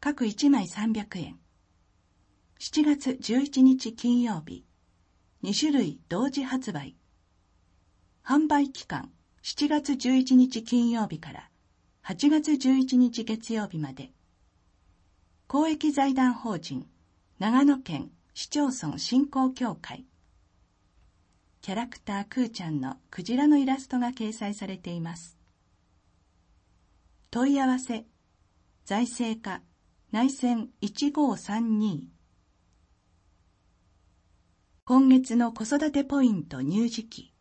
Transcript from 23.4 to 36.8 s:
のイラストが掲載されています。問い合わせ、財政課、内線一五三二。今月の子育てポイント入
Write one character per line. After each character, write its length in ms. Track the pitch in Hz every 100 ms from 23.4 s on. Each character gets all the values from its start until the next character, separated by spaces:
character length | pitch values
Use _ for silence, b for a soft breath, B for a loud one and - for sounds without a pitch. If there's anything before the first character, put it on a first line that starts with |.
| 294
の 100 | 294
イ 80 |
ラ 160 | 262 269
ス 80 | -
ト 100 | 254
が 120 | 240
掲 240 | 247 214
載 180 | 220 202
さ 140 | 208 196
れ 100 | 190
て 140 | 180
い 100 | 170
ま 160 | 165 170
す。 220 | - _ _ _ _ _ _ _ _ _ _ _ _ _ _ _ _ _ _ _ _
問 240 | 240 262
い 40 | 277
合 100 | 262
わ 100 | 254
せ、 260 | - 226 - _ _ _ _ _ _ _
財 200 | - 196
政 360 | 240 - 233 220
課、 220 | 208 185 _ _ _ _ _
内 160 | 214 254
線 400 | 269 247 240 214 _
一 280 | 202 - 285
五 240 | 294 285 190
三 400 | - 208 233 214
二。 320 | 214 156 - _ _ _ _ _ _ _ _ _ _ _ _ _ _ _ _ _ _ _ _ _ _ _ _ _ _ _
今 240 | - 254 269
月 280 | 262 262 226
の 160 | 233
子 100 | 226
育 260 | 220 294 302
て 140 | 285
ポ 160 | 277 277
イ 100 | 254
ン 140 | 196
ト 160 | 143 139
入 300 | 135 190